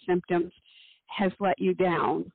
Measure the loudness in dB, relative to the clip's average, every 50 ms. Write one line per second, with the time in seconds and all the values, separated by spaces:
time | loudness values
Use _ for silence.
0 | -2 0 0 0 0 0 0 0 -2 -2 -8 _ _ -20 -20 -20 -20 -20 -20 _
1 | _ -10 -4 -2 -2 -2 -2 -2 -2 -2 0 0 0 0 2 2 2 2 2 2
2 | 0 0 0 -2 -4 -8